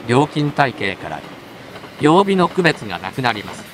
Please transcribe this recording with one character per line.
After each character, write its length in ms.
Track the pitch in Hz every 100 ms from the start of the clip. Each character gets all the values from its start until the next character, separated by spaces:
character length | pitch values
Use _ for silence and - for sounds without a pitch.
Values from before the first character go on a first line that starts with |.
| 113
料 180 | 123 147
金 260 | 156 147
体 200 | 143 135
系 240 | - 101 90
か 140 | 80
ら 100 | 76 - - - - - - - -
曜 240 | 147 175
日 100 | 196
の 140 | 190 175
区 140 | -
別 260 | 165 143 110
が 100 | 85
な 140 | 92
く 80 | 131
な 100 | 123
り 140 | 107
ま 80 | 92
す。 100 | 87 -